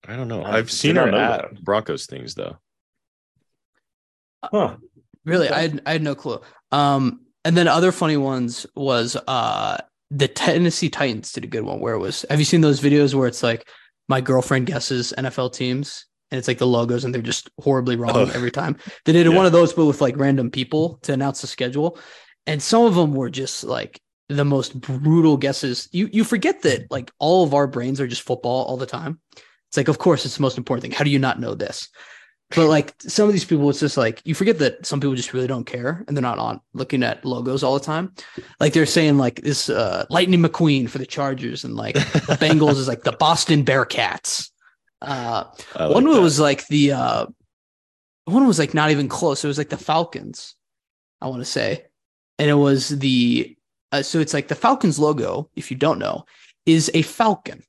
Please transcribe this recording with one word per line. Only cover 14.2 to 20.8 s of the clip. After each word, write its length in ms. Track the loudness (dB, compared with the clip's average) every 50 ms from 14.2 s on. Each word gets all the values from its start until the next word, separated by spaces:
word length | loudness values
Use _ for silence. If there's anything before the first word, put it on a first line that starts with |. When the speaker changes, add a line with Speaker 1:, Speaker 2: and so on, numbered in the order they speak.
Speaker 3:
girlfriend 440 | 0 2 2 2 2 2 0 0 0
guesses 460 | -2 -4 -6 -4 -4 -4 -4 -4 -4 -6
N 80 | -6 -8
F 140 | -6 -4 -4
L 100 | -6 -6
teams, 560 | -4 -6 -4 -4 -4 -4 -6 -8 -12 -18 -20 _ _ _ _ _
and 60 | -8 -6
it's, 80 | -4
like, 100 | -4 -2
the 100 | 0 2
logos, 360 | 2 2 2 2 0 -2 -4 -4
and 80 | -4 -6
they're 80 | -6
just 280 | -6 -6 -6 -8 -8 -14 _ -4
horribly 360 | -2 0 0 0 0 0 -2
wrong 200 | -2 -2 0 2
Speaker 1:
Oh. 160 | 2 2 0 0
Speaker 3:
every 180 | -4 -6 -4
time. 260 | -4 -4 -4 -4 -6 -6 -10 -20 -20 -4 _
They 80 | 4 4
did 140 | 6 6
Speaker 1:
Yeah. 80 | 6 6
Speaker 3:
one 100 | 6 6
of 60 | 6
those, 220 | 6 6 6 6 4
but 120 | 2 2
with, 160 | 2 4 2
like, 160 | 0 0 0
random 320 | 0 2 2 2 2 0 -4
people 480 | -4 -6 -6 -2 -2 -2